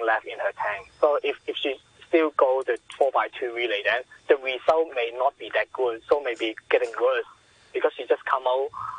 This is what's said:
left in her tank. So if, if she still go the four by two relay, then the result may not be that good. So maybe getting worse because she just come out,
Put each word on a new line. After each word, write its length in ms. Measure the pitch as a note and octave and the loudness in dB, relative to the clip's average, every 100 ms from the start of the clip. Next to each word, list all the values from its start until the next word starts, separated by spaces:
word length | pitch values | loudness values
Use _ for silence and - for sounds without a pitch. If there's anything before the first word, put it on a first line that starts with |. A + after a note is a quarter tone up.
| A2+ | -2
left 200 | A2 - | -2 -4
in 120 | D3 | -6
her 120 | - - | -6 -4
tank. 340 | G#2+ G2+ F#2+ - | -6 -6 -12 0
So 200 | D#3 D3 | 2 2
if, 140 | C#3+ C3+ - | -2 -4 -8
if 80 | - | -6
she 180 | D3+ C3 - _ - | -6 -6 -12 _ 0
still 240 | E3+ D#3 - | 2 2 2
go 260 | C3+ C3 C3 | 2 2 0
the 120 | A2+ - - | -4 -6 0
four 140 | C#3 | 2
by 160 | B2+ G#2+ - | 2 -2 -4
two 140 | B2 | -8
relay, 280 | A#2 A#2+ G#2 | -4 -2 0
then 180 | G2+ A#2 C3 - - | 0 0 -4 -10 2
the 80 | D3 | 2
result 460 | C3 B2+ - D#3+ D#3+ C3+ | 2 0 2 2 2 0
may 160 | A#2 B2 | -4 0
not 200 | B2 - | 0 -2
be 120 | A2 | -4
that 180 | G#2+ G#2 | -4 -2
good. 280 | - B2+ A2+ - | -2 -2 -2 0
So 120 | D3 | 0
maybe 340 | C3+ A2+ A2+ A2 - | 0 -4 -4 -6 0
getting 220 | C3 B2 - | 0 0 0
worse 240 | B2 B2 A2+ - _ _ _ | 0 0 -4 -12 _ _ _
because 180 | C3 D3+ - | -2 -2 -2
she 80 | B2 | -2
just 180 | D3 - | -2 0
come 180 | C#3 B2+ | 0 2
out, 220 | C3 C#3+ - - | 0 -2 -6 -12